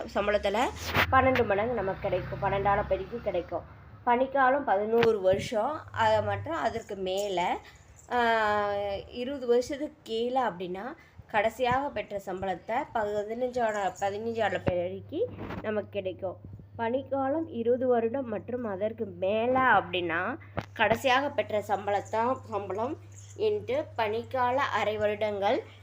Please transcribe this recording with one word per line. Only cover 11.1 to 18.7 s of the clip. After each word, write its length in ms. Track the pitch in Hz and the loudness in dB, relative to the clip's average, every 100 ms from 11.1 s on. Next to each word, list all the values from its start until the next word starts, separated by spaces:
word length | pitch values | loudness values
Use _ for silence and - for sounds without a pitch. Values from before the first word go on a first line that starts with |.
| - - | -20 -2
கடைசியாக 640 | 220 220 226 247 262 285 | 0 2 0 2 2 0
பெற்ற 340 | 233 196 202 196 | -4 -6 -6 -6
சம்பளத்தை 480 | 185 190 180 - 233 302 | -4 -2 -4 -2 -4 -2
பதினஞ்சான, 1000 | 233 208 208 208 226 254 247 226 208 190 - | -2 0 -2 -2 -2 -2 0 0 2 -2 0
பதினஞ்சால 600 | 202 202 226 226 202 180 | -2 -2 -4 0 0 2
பெருக்கி 600 | 190 180 180 190 - 311 494 - - - | 2 2 -2 -6 -8 -4 -4 -4 -8 -6
நமக்கு 280 | 214 208 202 | -2 -2 -2
கிடைக்கும். 460 | 202 190 180 185 170 - - - - | -6 -6 -6 -8 -8 -14 -16 -16 -6
பணிக்காலம் 680 | 226 262 269 269 269 311 330 | -2 -2 -2 -2 0 0 -2
இருபது 380 | 233 233 247 254 | -2 2 2 4
வருடம் 420 | 240 220 269 240 | 2 2 -2 -4
மற்றும் 360 | 202 - 247 | -6 -6 -6
அதற்கு 400 | 226 | -4